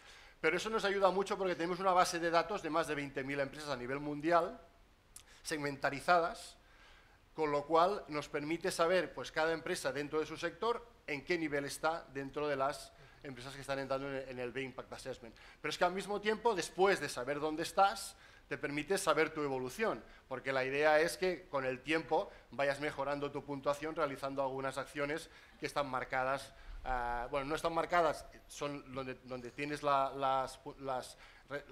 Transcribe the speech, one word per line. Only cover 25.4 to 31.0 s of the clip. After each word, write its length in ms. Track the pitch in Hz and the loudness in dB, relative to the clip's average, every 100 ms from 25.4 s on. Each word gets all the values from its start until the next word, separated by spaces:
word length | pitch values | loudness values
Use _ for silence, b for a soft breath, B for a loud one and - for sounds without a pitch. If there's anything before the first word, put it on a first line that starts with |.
| B B | B B
que 80 | 147 | -4
están 220 | 147 139 | -2 -2
marcadas, 640 | 127 123 131 131 135 - - B B | -2 -2 0 0 -2 -4 -16 B B
ah, 420 | 131 127 120 120 123 | -4 -2 -2 -2 -2
bueno, 140 | 143 135 | -2 -2
no 100 | 156 | 0
están 180 | 170 | 0
marcadas, 520 | 165 156 175 156 - - - - | 0 2 4 4 2 -8 -18 -16
son 480 | - 143 143 131 | -8 -6 -6 -8
donde, 200 | 131 127 127 | -8 -8 -10
donde 260 | 123 127 120 | -10 -10 -10
tienes 320 | 147 147 143 | -6 -6 -2
la, 300 | 143 139 135 | 2 4 2
las 480 | 139 135 135 127 - | 0 2 2 0 -8
pu-, 140 | 147 135 | -14 -10
las 400 | 135 127 | -4 -4